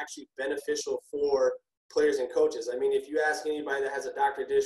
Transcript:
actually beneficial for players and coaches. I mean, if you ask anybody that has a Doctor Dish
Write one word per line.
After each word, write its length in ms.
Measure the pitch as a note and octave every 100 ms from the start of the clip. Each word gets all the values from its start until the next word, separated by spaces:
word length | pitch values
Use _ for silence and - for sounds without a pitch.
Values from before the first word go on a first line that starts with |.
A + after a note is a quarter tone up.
actually 260 | D3+ D3 C3 C3
beneficial 680 | C3+ D3 - D3 C#3 B2 -
for 420 | C#3+ C#3+ C3+ B2+ - _ _ _
players 260 | D#3 D3 C3+
and 160 | B2
coaches. 340 | D#3+ D#3 - D#3+
I 60 | B2+
mean, 120 | C3+
if 160 | C3+ C#3+
you 140 | D#3
ask 240 | D3+ D3+ D3+
anybody 380 | D3 C#3+ C#3
that 100 | C3+
has 140 | C3+ -
a 80 | C3+
Doctor 320 | - C3+ D#3+
Dish 180 | G#3